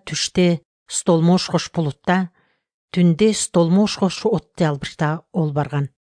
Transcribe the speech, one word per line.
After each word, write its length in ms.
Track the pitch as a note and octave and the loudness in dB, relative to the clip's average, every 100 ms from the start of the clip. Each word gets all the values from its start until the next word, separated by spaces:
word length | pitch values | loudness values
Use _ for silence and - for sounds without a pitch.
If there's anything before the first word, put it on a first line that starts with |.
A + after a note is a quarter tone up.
түштө 560 | - D#3 - - F3 E3+ _ _ _ | -6 -8 -4 0 2 0 _ _ _
столмош 640 | - - E3 E3+ F3+ - | -6 0 4 4 2 0
кош 180 | E3 - | -4 -4
булутта, 640 | E3+ D3 - - F3+ F3 _ _ _ _ _ _ | -4 -4 -4 -2 -2 -2 _ _ _ _ _ _
түндө 400 | F3+ F3 D#3 A3 G3+ | 2 2 4 2 0
столмош 640 | - F3+ E3 F#3+ G#3 - | -2 0 2 2 2 0
кош 240 | F#3+ - | -4 -2
от 260 | A3 F#3 _ - | -2 -2 _ -2
жалбырта 640 | D#3 C#3+ - - D3+ D#3+ _ | -2 -2 -8 -4 -4 -4 _
ол 200 | F#3 D3+ | -4 -2
барган. 380 | C#3+ C#3 D3 C#3 _ | -2 -4 -4 -6 _